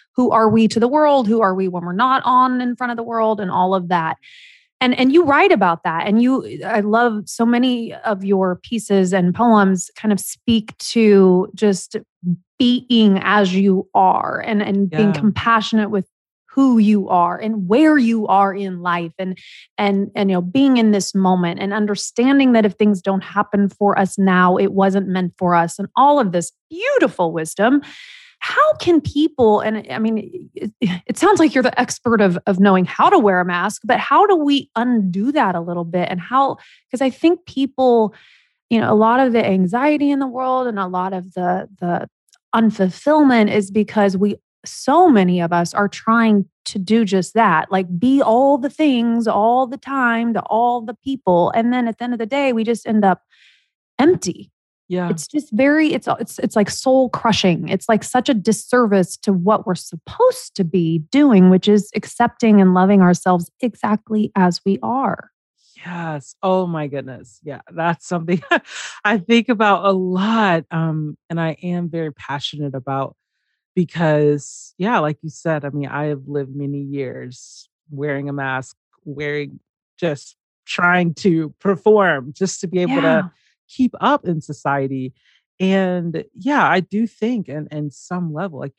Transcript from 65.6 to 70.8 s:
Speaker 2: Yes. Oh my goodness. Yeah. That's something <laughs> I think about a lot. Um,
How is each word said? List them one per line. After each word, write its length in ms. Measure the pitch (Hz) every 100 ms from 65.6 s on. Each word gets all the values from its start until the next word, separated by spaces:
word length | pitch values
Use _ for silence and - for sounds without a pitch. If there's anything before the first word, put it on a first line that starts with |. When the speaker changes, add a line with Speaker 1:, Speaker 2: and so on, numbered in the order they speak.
| _ _
Speaker 2:
Yes. 520 | 175 175 165 147 - -
Oh 240 | 190 185 180
my 180 | 165 143
goodness. 540 | 139 127 120 - _
Yeah. 200 | 151 - -
That's 320 | 170 170 165 -
something 340 | 175 165 180 - 339 -
<laughs> 320 | - - -
I 140 | 208 214
think 300 | 170 233 226
about 380 | 220 214 185 196
a 60 |
lot. 720 | 190 185 185 208 226 202 165 -
Um, 460 | 165